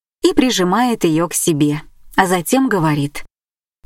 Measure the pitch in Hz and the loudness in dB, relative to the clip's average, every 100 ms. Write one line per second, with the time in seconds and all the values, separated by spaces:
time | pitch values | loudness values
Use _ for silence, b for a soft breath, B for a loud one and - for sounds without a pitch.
0 | _ _ 349 - 254 185 180 202 247 226 | _ _ -2 2 2 2 0 0 0 0
1 | 170 156 170 - - 147 147 147 - - | 0 0 -2 -2 -2 0 0 -2 -8 -20
2 | - - 185 180 156 254 262 190 156 143 | -6 -2 0 0 0 0 2 0 0 0
3 | 143 - - _ _ _ _ _ | -2 -6 -14 _ _ _ _ _